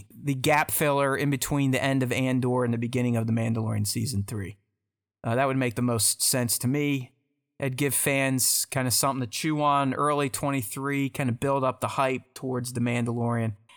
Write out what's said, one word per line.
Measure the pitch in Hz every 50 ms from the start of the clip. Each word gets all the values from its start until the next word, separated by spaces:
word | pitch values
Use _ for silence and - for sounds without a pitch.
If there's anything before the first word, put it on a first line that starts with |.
| 104 -
the | - - - 143 139
gap | 131 123 151 151 147 151 -
filler | - - 160 147 139 139 139 135 135
in | - 147 143
between | 143 127 - - 147 143 139 135 131
the | - -
end | 139 135 135 127
of | 123
Andor | 117 123 131 131 127 127 123 127 123 127 123
and | 120 117
the | 117
beginning | 120 120 120 123 123 123 117
of | 117 113
The | 113 113
Mandalorian | 113 113 117 117 110 110 110 110 107 104
season | 107 - 120 110 - 127 101 101
three. | - 117 104 95 87 - - _ _ _ _ _ _ _ _ _ _ _ _ -
Uh, | 110 117
that | 127 139
would | 135 135 135
make | 131 123 -
the | - 123
most | 123 117 113 - - - - -
sense | - - 127 123 113 - -
to | - 123
me. | 139 147 147 143 139 135 123 - _ _ _ _ _ _ _ _ _ -
It'd | 139 135 131
give | 123 143 139 131
fans | - - 147 139 139 135 135 131 127 - - - - - -
kind | - 135 127
of | 127 -
something | - - 139 131 135
to | 127 110
chew | - - - 160 151 147
on | 147 147 143 139 139 131 131
early | - 143 147 147 143 143 135
twenty-three, | - - 151 139 139 135 113 - - 139 135 139 143 139 139 135
kind | - - 143 123
of | 117 127
build | 139 139 139 139 131
up | 131 123 - -
the | 107
hype | - - 135 131 131 123 - _ _
towards | - - 131 127 123 127 127 123
The | 120
Mandalorian, | 120 120 120 120 120 120 117 120 117 117 117 117 113 110 107 - _ - -